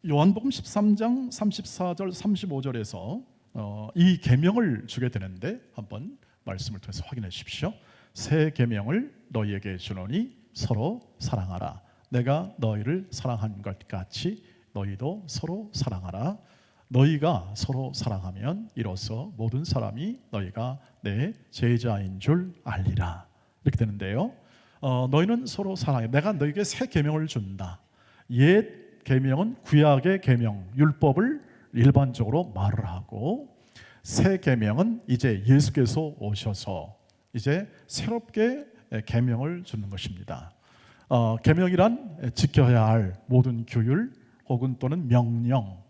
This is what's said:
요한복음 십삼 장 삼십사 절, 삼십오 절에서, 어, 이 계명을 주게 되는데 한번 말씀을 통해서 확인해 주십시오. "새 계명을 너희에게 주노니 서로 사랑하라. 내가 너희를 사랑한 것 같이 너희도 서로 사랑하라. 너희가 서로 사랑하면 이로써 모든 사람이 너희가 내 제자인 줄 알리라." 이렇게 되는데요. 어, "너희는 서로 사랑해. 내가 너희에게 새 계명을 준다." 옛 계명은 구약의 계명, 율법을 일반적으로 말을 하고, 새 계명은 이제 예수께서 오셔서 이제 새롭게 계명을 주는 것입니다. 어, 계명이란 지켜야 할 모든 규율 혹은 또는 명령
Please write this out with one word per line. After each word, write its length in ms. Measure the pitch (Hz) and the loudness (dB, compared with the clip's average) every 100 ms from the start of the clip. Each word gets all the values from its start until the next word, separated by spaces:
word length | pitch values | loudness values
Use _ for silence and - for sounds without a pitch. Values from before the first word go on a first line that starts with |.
| 170 | 2
요한복음 420 | 147 180 196 269 | 4 6 4 -2
십삼 460 | 254 - 208 208 208 | -4 -4 0 4 4
장 340 | 226 254 247 | 2 -2 -4
삼십사 640 | - 214 202 185 - 180 | -4 -4 -4 -10 -6 -6
절, 180 | 175 196 | -4 -6
삼십오 500 | 180 214 190 190 135 | -4 -2 -2 -2 -4
절에서, 600 | 135 120 104 87 98 214 262 _ _ | -4 -6 -8 -8 -10 -10 -12 _ _
어, 340 | - 104 104 107 | -10 -10 -10 -6
이 240 | 175 180 175 | 4 4 4
계명을 720 | - 127 170 226 208 113 - | 4 4 4 2 0 -2 -6
주게 220 | - 123 | -4 -4
되는데 520 | 101 95 92 127 247 _ - | -4 -8 -8 -8 -8 _ -16
한번 420 | 98 104 175 285 _ _ | -12 -12 -12 -16 _ _
말씀을 360 | - 95 - 98 | -10 -8 -8 -10
통해서 240 | - 92 - | -12 -12 -10
확인해 240 | 127 98 | -10 -10
주십시오. 420 | - - - 160 - _ _ _ - | -12 -14 -6 -6 -8 _ _ _ -14
"새 340 | 98 156 156 | 0 2 2
계명을 640 | 147 120 107 104 190 285 _ _ | 2 0 0 -2 -2 -4 _ _
너희에게 480 | 110 104 98 98 92 | -4 -2 -4 -6 -10
주노니 580 | - 95 92 165 254 - _ | -8 -10 -4 -4 -4 -10 _
서로 480 | - - 107 143 240 _ _ | -8 -2 -2 -2 -6 _ _
사랑하라. 640 | - 110 92 90 - - _ _ _ | -6 -4 -4 -6 -8 -10 _ _ _
내가 420 | 123 123 147 190 - | -2 0 -2 -2 -4
너희를 520 | 113 107 113 180 185 | -2 -2 -2 -4 -6
사랑한 500 | - - 117 110 101 | -8 -6 -4 -6 -6
것 260 | 101 98 - | -10 -12 -10
같이 560 | 95 95 - 170 214 _ _ _ | -10 -10 -6 -6 -8 _ _ _
너희도 520 | 101 101 98 135 208 175 | -8 -8 -6 -8 -8 -10
서로 420 | - 160 196 214 | -10 -8 -10 -10
사랑하라. 680 | - - 92 92 95 139 208 _ _ _ _ _ | -6 -6 -6 -8 -6 -6 -6 _ _ _ _ _
너희가 680 | 127 143 151 160 117 90 107 | 4 4 4 0 0 -4 -6
서로 380 | - 131 131 | -4 -4 -6
사랑하면 760 | 139 - 95 92 95 120 196 220 | -6 -6 -6 -8 -8 -6 -6 -8
이로써 580 | - 107 95 107 110 185 135 | -8 -8 -8 -8 -8 -10 -6
모든 260 | 113 131 | -4 -4
사람이 560 | 170 131 104 113 190 254 _ | -2 -2 -4 -6 -8 -8 _
너희가 480 | 101 95 113 123 139 _ _ | -6 -6 -6 -8 -8 _ _
내 320 | 101 101 165 - _ | -4 -2 -4 -6 _
제자인 680 | - 120 120 117 101 95 95 | -2 2 2 0 -4 -4 -4
줄 360 | 117 170 185 175 | 0 0 -2 -12
알리라." 640 | 120 92 95 104 87 82 - _ _ _ | -8 -4 -2 0 -4 -6 -16 _ _ _
이렇게 140 | 143 - | 0 2
되는데요. 560 | 113 101 95 110 147 - _ _ _ _ | 0 -2 -2 -2 -2 -6 _ _ _ _
어, 280 | 139 127 127 | -2 0 2
"너희는 340 | 147 190 233 254 | 2 4 0 -2
서로 300 | - 202 190 | -6 -6 -4
사랑해. 320 | - 131 113 | -2 0 2
내가 260 | 139 185 | 0 0
너희에게 300 | 185 147 190 | 0 -2 -2
새 240 | 208 - 254 | -4 -4 -2
계명을 400 | 170 147 156 156 | 0 0 0 -2
준다." 540 | 120 95 95 92 90 _ _ _ _ _ | -4 -6 -8 -10 -12 _ _ _ _ _
옛 500 | 123 143 202 214 - - _ | 6 8 6 4 -12 -20 _
계명은 520 | - 131 135 135 214 254 | 0 2 2 0 -2 -4
구약의 580 | - 147 151 135 175 190 | 4 6 8 6 4 0
계명, 480 | - 120 113 101 92 123 | 4 4 2 -4 -8 4
율법을 640 | 151 143 151 139 233 302 - - _ | 4 6 4 4 2 -2 -10 -20 _
일반적으로 800 | 117 123 135 135 - 107 143 - | 4 6 6 4 0 0 0 -2
말을 320 | 95 101 - 104 | -2 0 0 -4
하고, 640 | 87 - 101 135 247 277 _ _ - - - | -8 -10 -6 -4 -4 -8 _ _ -20 -20 -20
새 340 | - - 190 190 | -6 2 4 4
계명은 640 | 165 123 107 113 214 226 - | 2 2 2 2 2 0 -2
이제 360 | 123 131 101 107 | 2 2 2 6
예수께서 640 | 135 143 - 120 156 156 - | 6 6 2 2 2 -4 -6
오셔서 760 | 104 101 110 98 - 87 82 - _ _ _ | -6 -4 -4 -6 -6 -8 -10 -18 _ _ _
이제 340 | 120 139 165 208 - _ | -4 0 -2 -4 -16 _
새롭게 760 | - 220 226 233 214 226 277 285 - _ 110 107 | -6 -4 -4 -4 0 0 0 -10 -20 _ -8 0
계명을 560 | 117 123 117 143 175 | 0 2 0 -4 -6
주는 260 | 180 107 101 | -10 -10 -8
것입니다. 640 | 95 - 92 98 - 82 _ _ _ - _ _ | -10 -10 -12 -12 -14 -14 _ _ _ -20 _ _
어, 280 | 123 113 113 | 2 2 2
계명이란 960 | - 160 180 180 208 240 233 151 120 - | 4 4 4 4 4 2 -8 -8 -8 0
지켜야 500 | 143 - 123 120 110 | 2 6 6 6 6
할 300 | 113 95 92 - | 4 0 -6 2
모든 400 | 127 127 117 113 | 4 4 -2 -2
규율 480 | 120 113 151 247 - _ _ _ | 0 2 0 -2 -8 _ _ _
혹은 300 | 123 131 127 | -2 -2 -2
또는 300 | 131 170 135 | -4 -2 4
명령 720 | 120 120 117 120 131 101 92 | 4 4 0 0 0 -2 -12